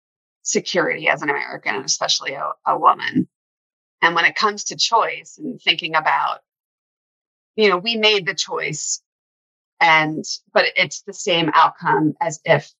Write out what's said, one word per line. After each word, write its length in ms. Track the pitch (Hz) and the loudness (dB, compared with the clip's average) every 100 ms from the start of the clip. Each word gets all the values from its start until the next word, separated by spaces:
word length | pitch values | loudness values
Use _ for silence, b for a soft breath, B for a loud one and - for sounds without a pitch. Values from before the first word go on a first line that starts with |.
| _ _ _ _ | _ _ _ _
security 640 | - 208 - 180 165 156 156 | -6 -4 -2 -2 -2 -2 -2
as 140 | 151 | -2
an 80 | 147 | -2
American, 460 | 143 123 139 - 101 | -4 -6 -8 -6 -6
and 100 | - | -4
especially 480 | - 123 - 131 | -2 -2 -2 -4
a, 180 | 143 151 - - | -8 -8 -6 -4
a 100 | - | 2
woman. 500 | - - - - - _ _ _ _ _ _ _ | 2 2 0 -2 -2 _ _ _ _ _ _ _
And 140 | 170 170 | 0 2
when 100 | 165 | 0
it 100 | - | 0
comes 300 | 214 208 - | -2 -2 -8
to 100 | 160 | -2
choice 640 | - 233 170 151 - - | 2 2 0 -4 -14 -14
and 200 | - - | -12 -6
thinking 340 | 180 165 170 160 | -4 -4 -2 -2
about, 440 | 151 147 143 - _ _ _ _ _ _ _ _ _ _ _ - | 0 0 -2 -6 _ _ _ _ _ _ _ _ _ _ _ 2
you 140 | 208 | 2
know, 80 | 180 | 2
we 180 | 220 226 | 0 0
made 300 | 214 202 170 | 2 2 0
the 80 | |
choice, 680 | 170 - 160 151 151 - - _ _ _ _ _ _ _ - | -4 -4 -4 -4 -6 -6 -8 _ _ _ _ _ _ _ 0
and, 440 | 165 160 151 156 - - _ | 4 4 2 -2 -8 -12 _
but 120 | 202 170 180 | 0 2 0
it's 280 | 175 - | -2 -4
the 100 | - | -14
same 360 | 196 - 170 160 | -8 -2 0 2
outcome 600 | 151 160 - 165 156 156 - | 4 4 2 0 2 2 0
as 200 | 165 151 | -4 -4
if, 280 | 165 147 - _ | 0 0 0 _